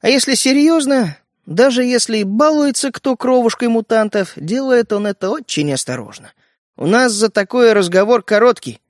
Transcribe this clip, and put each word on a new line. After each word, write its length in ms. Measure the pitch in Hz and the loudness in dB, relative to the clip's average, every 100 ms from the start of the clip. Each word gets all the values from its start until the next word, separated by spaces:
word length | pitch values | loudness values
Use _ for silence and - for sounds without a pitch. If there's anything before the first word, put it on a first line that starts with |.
А 80 | - | 2
если 260 | 262 262 | 0 0
серьезно, 840 | 247 262 269 302 330 277 269 196 143 _ _ | 0 2 2 4 2 2 0 0 -4 _ _
даже 400 | - 160 262 247 | -10 0 2 2
если 340 | 247 247 - 220 | 0 0 -2 -2
и 60 | |
балуется 640 | 196 208 302 302 285 247 277 | -2 0 2 2 0 -2 -4
кто 240 | - - 254 | -4 -4 -2
кровушкой 520 | 247 254 233 - 247 | 0 2 0 -2 -2
мутантов, 640 | 226 214 226 214 208 185 - | -2 0 0 0 -2 -6 -8
делает 560 | 151 240 269 247 233 | -6 -4 0 0 0
он 140 | 208 208 | -4 -4
это 220 | 196 185 | -4 -6
очень 440 | 294 262 - 147 | -6 -8 -4 -2
осторожно. 600 | 135 - 123 107 - - _ _ _ _ - | -4 -6 -8 -10 -18 -20 _ _ _ _ -8
У 100 | 151 | 0
нас 260 | 220 254 | 2 2
за 160 | 208 220 | 0 -2
такое 460 | 208 196 247 233 | -2 -2 2 2
разговор 480 | 214 180 185 208 240 | 2 0 0 2 0
короткий. 580 | - 208 240 233 - 104 _ | 2 2 2 0 -6 -16 _